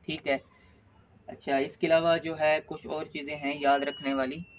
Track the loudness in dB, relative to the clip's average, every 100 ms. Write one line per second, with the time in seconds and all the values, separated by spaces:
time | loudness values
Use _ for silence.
0 | -6 -6 -2 -2 -4 _ _ _ _ _
1 | _ -20 -18 -12 -2 0 0 -2 4 4
2 | 4 2 0 0 2 2 -2 -12 -6 -6
3 | -6 -8 -8 -6 -6 0 2 4 2 -4
4 | -2 -2 -2 -4 -12